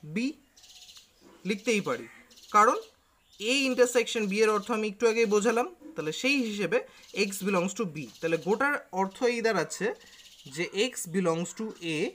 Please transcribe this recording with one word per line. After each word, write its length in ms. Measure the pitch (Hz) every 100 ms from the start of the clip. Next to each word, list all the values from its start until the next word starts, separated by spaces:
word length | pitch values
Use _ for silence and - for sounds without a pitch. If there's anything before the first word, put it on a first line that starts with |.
| 151 170
B 20 | 254 - _ - - - - - - _ - - 180
লিখতেই 320 | 208 - 214 151
পারি, 160 | 120 117 - - - - 208
কারণ 220 | 220 370 - _ _ _ _ - 208
A 20 | 269 269
intersection 540 | 254 247 247 226 233 208
B 20 | 202
এর 60 | 220 214
অর্থ 120 | 202 220
আমি 100 | 214
একটু 100 | 202 233
আগেই 180 | 220 226 208
বোঝালাম। 320 | 214 226 320 349 - -
তাহলে 180 | 151 156
সেই 160 | 262 277 226
হিসেবে 300 | 202 175 226 - - - 190 202
X 40 | 196 190
belongs 260 | 190 185 -
to 40 | 208 147
B। 20 | 120 -
তাহলে 180 | 165 160 170
গোটার 280 | 220 277 285 - 185
অর্থ 160 | 190 196 240
এই 80 | 233 226
দাঁড়াচ্ছে 400 | 190 151 - 202 - - - - - 139 135
যে 80 | 175 190 247
X 20 | - 175 180
belongs 340 | 175 165 180 -
to 60 | 220 - 170 156
A 20 | 233